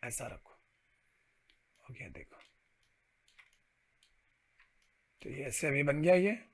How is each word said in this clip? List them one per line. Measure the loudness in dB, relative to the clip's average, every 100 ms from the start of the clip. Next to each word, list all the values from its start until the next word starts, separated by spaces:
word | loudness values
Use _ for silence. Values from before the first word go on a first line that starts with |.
ऐसा | -6 -8 -8
रखो, | -12 -18 -20 _ _ _ _ _ _ _ _ _ _ _ _
हो | -20
गया, | -16 -16
देखो। | -16 -20 -20 -20 _ _ _ _ _ _ _ _ _ -20 _ _ _ _ _ -20 _ _ _ _ _ _ _ _ _ _ _
तो | -12
ये | -10
ऐसे | -6 -2 0
अभी | 2
बन | 2 2
गया | 6
ये। | 6 6 0 -8